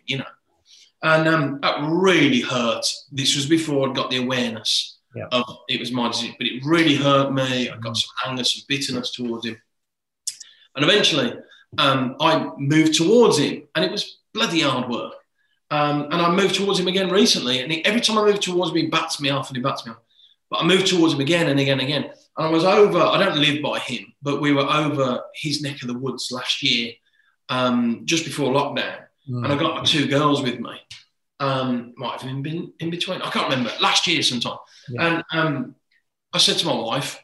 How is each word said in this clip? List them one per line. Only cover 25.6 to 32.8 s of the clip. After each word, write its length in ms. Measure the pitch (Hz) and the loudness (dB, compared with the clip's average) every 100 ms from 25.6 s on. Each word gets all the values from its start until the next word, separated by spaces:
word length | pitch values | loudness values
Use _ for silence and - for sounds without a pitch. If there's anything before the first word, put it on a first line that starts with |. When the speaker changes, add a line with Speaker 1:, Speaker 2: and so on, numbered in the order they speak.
Speaker 1:
neck 200 | 143 135 | -6 -8
of 60 | 123 | -8
the 100 | 120 | -6
woods 300 | 131 - - | -6 -6 -8
last 320 | 123 - - | -8 -6 -2
year, 300 | 135 120 117 - _ _ _ _ - | 0 0 -2 -10 _ _ _ _ -6
um, 540 | 127 123 120 117 110 | 0 2 2 0 -2
just 200 | 113 160 | -2 -2
before 280 | 147 147 131 | -2 -2 0
lockdown. 460 | 139 143 127 95 - - _ 135 | 0 0 -4 -6 -8 -16 _ -10
Speaker 2:
Mm. 160 | 123 | -4
Speaker 1:
And 80 | 120 | -2
I 40 | 143 | 0
got 180 | 160 131 | 0 0
my 60 | |
two 240 | 139 151 127 | 0 2 2
girls 360 | 139 151 143 | 2 2 2
with 160 | 127 117 | -2 -4
me. 120 | - - - - _ _ _ - | -8 -14 -18 -20 _ _ _ -6
Um, 540 | 139 131 127 120 117 - | -2 -2 -2 -4 -6 -10
might 240 | 117 - | -10 -8
have 100 | 131 | -8
even 120 | 135 | -8
been 300 | 147 165 180 - | -6 -8 -10 -8